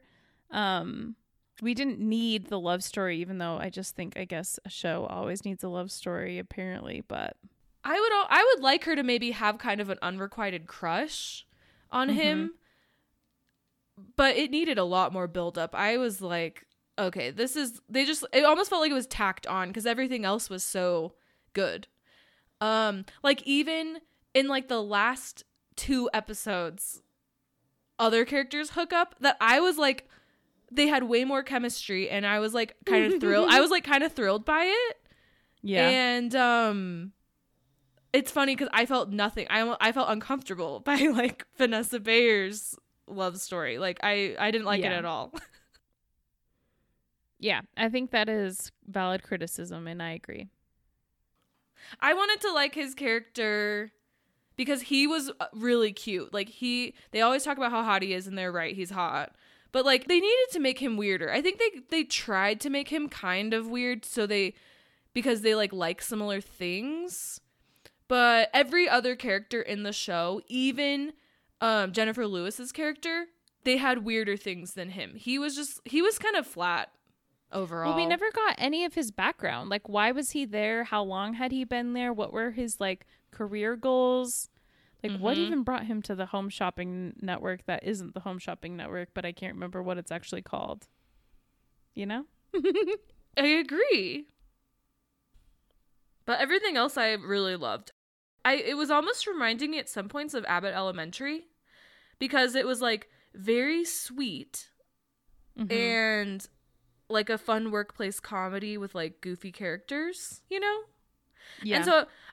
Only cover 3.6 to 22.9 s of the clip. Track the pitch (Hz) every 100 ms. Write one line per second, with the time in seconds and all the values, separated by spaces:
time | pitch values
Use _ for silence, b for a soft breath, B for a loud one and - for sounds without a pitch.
3.6 | 185 185 190 - 175 - 185 165 190 -
4.6 | 190 - 170 160 - 180 113 202 202 190
5.6 | 185 180 190 - 185 175 180 180 185 -
6.6 | 185 180 - - - - 52 - - _
7.6 | _ _ 269 359 453 415 381 311 480 415
8.6 | 262 277 330 302 247 240 240 220 214 214
9.6 | 240 202 202 190 175 190 196 226 202 180
10.6 | 165 - 170 175 311 - - - - b
11.6 | b b b 247 269 277 302 311 330 -
12.6 | _ _ _ _ _ _ _ _ _ _
13.6 | _ _ _ - 196 - 269 254 294 294
14.6 | 320 220 180 185 185 185 180 180 170 175
15.6 | 165 - 202 240 240 196 185 170 165 -
16.6 | _ _ _ - 185 185 120 170 262 294
17.6 | 262 233 - 254 277 311 - 269 294 320
18.6 | 392 359 311 269 - - 196 - - 190
19.6 | 180 220 233 233 262 247 196 220 - 185
20.6 | - 190 180 170 160 _ _ _ _ 196
21.6 | 170 85 - _ b b b b b -
22.6 | 214 220 214